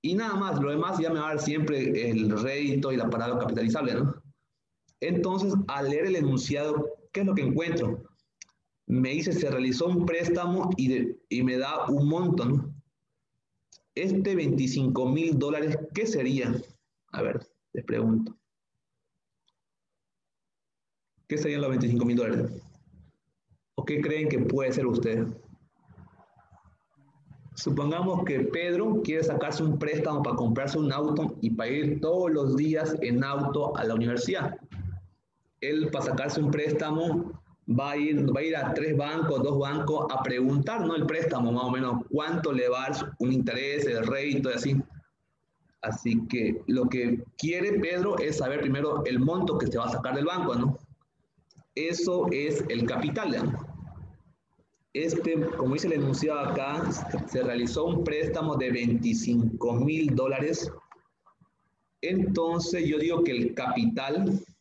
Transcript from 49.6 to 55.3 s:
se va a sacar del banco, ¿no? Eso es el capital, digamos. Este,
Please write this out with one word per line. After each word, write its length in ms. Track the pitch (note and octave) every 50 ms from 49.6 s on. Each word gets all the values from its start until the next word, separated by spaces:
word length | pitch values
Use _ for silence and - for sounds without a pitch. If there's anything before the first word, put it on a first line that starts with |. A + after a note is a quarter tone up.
| -
se 120 | - - A#2
va 80 | A#2
a 60 | A#2+ A#2
sacar 220 | - A#2+ C3 C3
del 120 | C#3 D3
banco, 280 | E3 F3+ F#3 - - A#2+
¿no? 240 | A#2+ A#2+ C#3 C#3 - - - - _ _ _ _ _ _ _ _ _ _ _ _ - - _ _
Eso 520 | C#3 D#3 E3 F3 - F4 F#3+ F3+ F3+ D#3+ -
es 320 | - C3+ C#3+ D#3 D3 - - -
el 180 | A#2 A#2 A2+
capital, 440 | A#2+ B2+ A#2 - D3+ C#3+ A3 G#3+ E3+
digamos. 360 | A#2+ A2+ A2+ A#2 - - - - - - - - - - - - - - _ - _ _ _ _ _ _ _ _ _ _ _ _ _
Este, 460 | C3 D#3 E3 D#3+ E3+ - E3